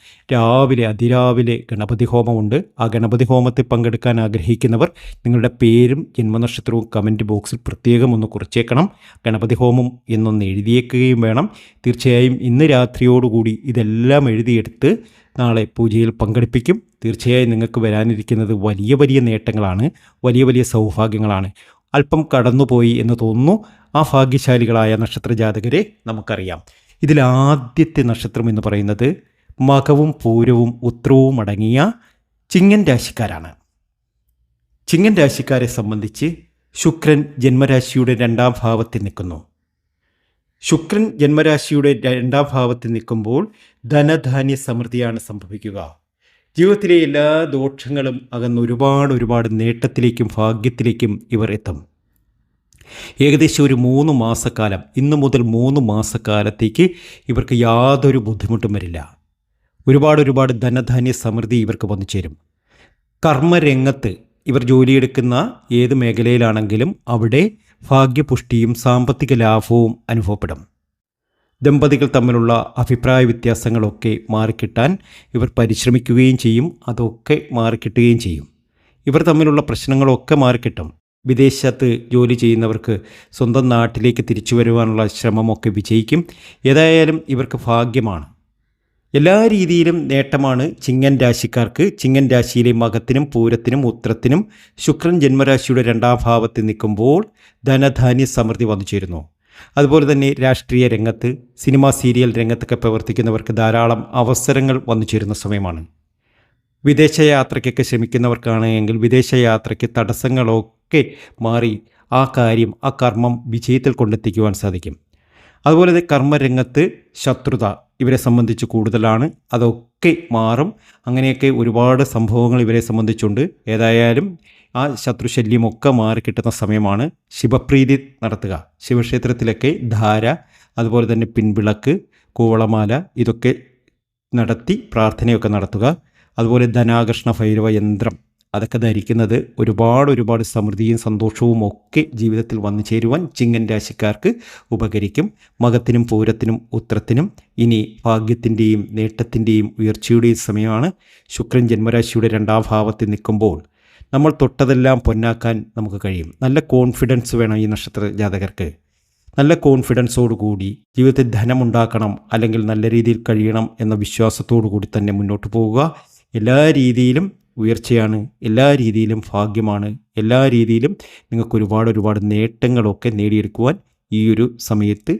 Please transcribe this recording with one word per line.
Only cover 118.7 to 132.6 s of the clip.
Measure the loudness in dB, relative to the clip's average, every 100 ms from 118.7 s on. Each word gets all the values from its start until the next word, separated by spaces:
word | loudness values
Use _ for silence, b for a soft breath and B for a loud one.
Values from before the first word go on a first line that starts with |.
| -2 -2 0 2 2 -2 -6 _
അതൊക്കെ | -2 0 -2 -10 _ -2 -2 -2
മാറും. | -2 0 0 -4 -8 b b -6
അങ്ങനെയൊക്കെ | -2 -2 0 0
ഒരുപാട് | 2 0 2 4 4
സംഭവങ്ങൾ | 0 -2 0 0 2 2
ഇവരെ | 2 0
സംബന്ധിച്ചുണ്ട്. | 0 -2 -2 -2 -2 -2 -4 -6 -6
ഏതായാലും | 0 2 4 2 0 -4 -8 b b b -6
ആ | -6 -4
ശത്രുശല്യമൊക്കെ | -6 -6 -6 -4 0 0 0 0 0
മാറിക്കിട്ടുന്ന | 2 0 -2 -4 -6 -6
സമയമാണ്. | -4 -2 0 0 -2 -4 -8 _
ശിവപ്രീതി | -4 0 0 2 2 4 0 -2 _
നടത്തുക, | -8 -6 -8 -10 -12 _
ശിവക്ഷേത്രത്തിലൊക്കെ | -2 -2 0 -2 -2 -2 -2 -2 -2 -2 -2
ധാര, | 0 2 2 0 -4 b b b -6
അതുപോലെ | 0 0 0
തന്നെ | 0 -2
പിൻവിളക്ക്, | 0 0 0 0 0 -2 -2 -6 _ _ 0
കൂവളമാല, | 2 2